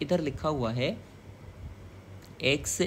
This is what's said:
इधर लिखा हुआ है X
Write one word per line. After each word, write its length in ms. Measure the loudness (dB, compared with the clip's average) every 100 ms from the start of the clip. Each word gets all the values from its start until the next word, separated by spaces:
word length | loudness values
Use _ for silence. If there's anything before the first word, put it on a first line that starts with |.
इधर 200 | 2 4
लिखा 280 | 4 0 0
हुआ 220 | 2 2
है 240 | 2 2 0 -8 -16 -18 -16 -16 -12 -12 -12 -14 -16 -16 -16 -14 0
X 320 | 2 4 2 0